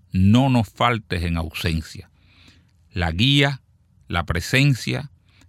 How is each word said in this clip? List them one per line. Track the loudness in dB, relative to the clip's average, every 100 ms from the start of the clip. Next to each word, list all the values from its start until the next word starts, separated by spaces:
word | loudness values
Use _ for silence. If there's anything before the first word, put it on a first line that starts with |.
| _
"No | 0 4 4 4
nos | 2 -2
faltes | 0 0 0 -4 -6
en | -4 -4
ausencia". | -6 -4 -4 -4 -6 -16 -20 _ _ _ -20 _ _ _ _
La | -4 -4
guía, | 0 2 4 2 -2 _ _ _ _ -6
la | -4 -2
presencia, | -4 0 2 2 0 -4 -6 -8 -18 _ _